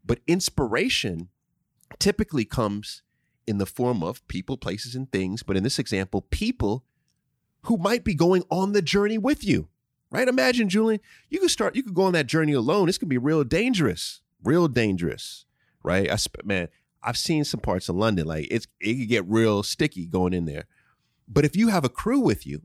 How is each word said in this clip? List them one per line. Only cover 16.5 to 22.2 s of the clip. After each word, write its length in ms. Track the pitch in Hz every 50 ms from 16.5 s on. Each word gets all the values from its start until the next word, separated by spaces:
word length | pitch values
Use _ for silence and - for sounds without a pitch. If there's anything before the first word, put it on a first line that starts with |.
| 98 92 87 82 _ _ _ _ _ _
I've 160 | - 120 123
seen 280 | - - - 165 151 147
some 160 | - - 120
parts 260 | - - 90 92 -
of 80 | - 87
London, 320 | 92 107 113 104 87 76
like, 200 | 80 80 78 76 -
it's, 160 | - 113 - _ _ _
it 140 | 87 104 120
could 120 | 135 123
get 180 | 107 120 107 90
real 380 | 90 107 110 113 110 104 101 101
sticky 420 | - - - 151 151 - 92 85
going 260 | 85 87 92 90 90 90
in 100 | 90 87
there. 220 | 78 71 76 - _ _ _ _ _ _ _ _ _ _ _ _ -
But 160 | 107 151 147
if 100 | 147 -
you 140 | 185 226 226
have 160 | 202 175 139
a 40 | 123
crew 300 | - - - 214 254
with 260 | 285